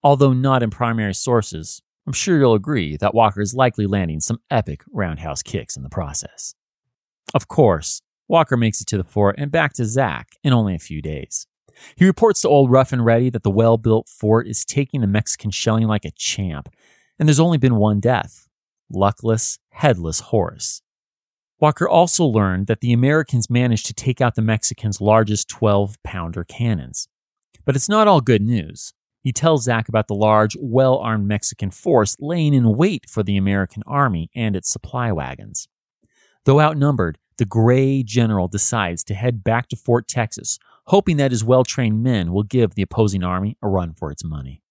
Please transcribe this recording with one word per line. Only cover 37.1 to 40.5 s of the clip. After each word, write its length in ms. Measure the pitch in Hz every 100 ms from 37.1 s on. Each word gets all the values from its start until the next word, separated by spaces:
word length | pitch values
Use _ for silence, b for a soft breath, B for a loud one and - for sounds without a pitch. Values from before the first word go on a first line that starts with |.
| 78 _ -
the 80 | 107
gray 560 | 110 113 127 135 135
general 460 | 113 117 113 104 90
decides 540 | 98 - 117 92 85
to 100 | -
head 280 | 95 120 117
back 280 | 104 117 120
to 60 | 123
Fort 320 | - 120 -
Texas, 500 | - 110 - -